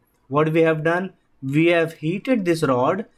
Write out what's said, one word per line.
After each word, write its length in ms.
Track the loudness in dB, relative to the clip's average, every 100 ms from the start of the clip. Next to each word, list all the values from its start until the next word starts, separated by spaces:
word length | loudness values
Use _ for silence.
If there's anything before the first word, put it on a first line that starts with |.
| _ _ -6
What 240 | -2 0
we 100 | 2
have 200 | 2 0
done? 280 | -2 -2 -4 -12 _ _
We 240 | -4 2 2
have 280 | 2 0
heated 520 | -4 -6 -4 -2 -2 0
this 160 | 0
rod, 440 | 0 0 0 -2 -6